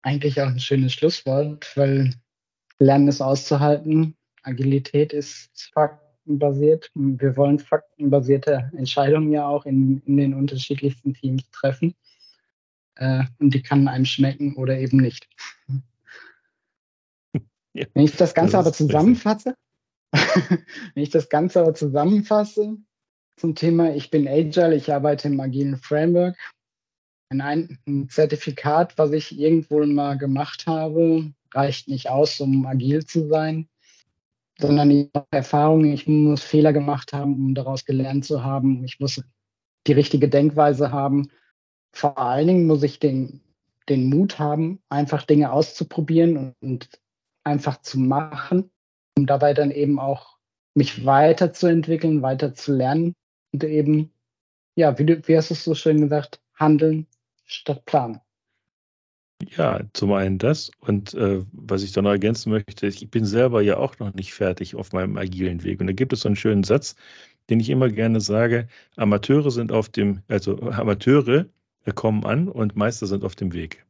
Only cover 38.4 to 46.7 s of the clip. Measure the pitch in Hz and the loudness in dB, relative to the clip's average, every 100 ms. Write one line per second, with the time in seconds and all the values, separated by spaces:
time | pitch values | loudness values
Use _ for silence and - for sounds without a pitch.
38.4 | 131 135 135 127 127 - 139 - - _ | -2 0 0 0 -6 -8 -8 -6 -14 _
39.4 | _ _ _ _ - 143 143 147 143 143 | _ _ _ _ 2 2 4 2 2 4
40.4 | 147 147 147 135 143 139 139 143 143 _ | 2 4 2 2 -2 -2 0 0 -2 _
41.4 | _ _ _ _ _ - 147 135 123 131 | _ _ _ _ _ -4 -4 -2 -2 0
42.4 | 160 185 165 151 143 - 147 131 127 - | 2 4 4 2 0 -2 -2 -2 -6 -12
43.4 | _ _ _ _ - 135 127 143 202 - | _ _ _ _ -2 0 2 2 0 -2
44.4 | 147 151 160 190 _ 143 143 147 - 151 | -4 -2 -4 -6 _ -4 -2 -4 2 2
45.4 | 139 135 151 - 160 - 151 165 170 151 | 4 0 -2 -4 -8 -6 0 2 4 0
46.4 | 135 _ 135 | -6 _ -8